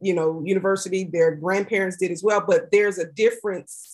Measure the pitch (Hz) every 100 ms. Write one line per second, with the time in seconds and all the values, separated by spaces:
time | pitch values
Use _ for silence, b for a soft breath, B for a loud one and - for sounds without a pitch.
0 | 190 175 160 160 156 190 190 196 190 190
1 | 185 170 165 151 165 196 202 208 190 180
2 | 185 170 202 208 202 170 170 202 208 180
3 | 165 147 220 226 214 180 - - -